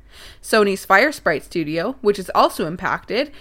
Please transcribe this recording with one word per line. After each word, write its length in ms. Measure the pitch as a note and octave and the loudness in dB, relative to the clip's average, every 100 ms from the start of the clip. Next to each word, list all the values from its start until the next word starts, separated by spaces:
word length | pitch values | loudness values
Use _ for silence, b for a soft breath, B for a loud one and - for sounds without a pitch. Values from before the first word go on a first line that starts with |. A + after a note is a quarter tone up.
| B B B B | B B B B
Sony's 440 | - A3 G3+ G3 - | 0 2 2 0 2
Firesprite 560 | G3 D4 D4 F3+ D3+ | 4 4 0 -2 -2
studio, 540 | - E3+ D3+ E3 G3+ C4+ | -4 -6 -4 -4 -4 -2
which 180 | G#3 G3+ | 0 0
is 120 | F3+ | 0
also 320 | - D#4 - E3 | 2 2 0 -6
impacted, 640 | D#3+ - - - A3 D4 B | -4 -4 -4 -4 -4 -4 B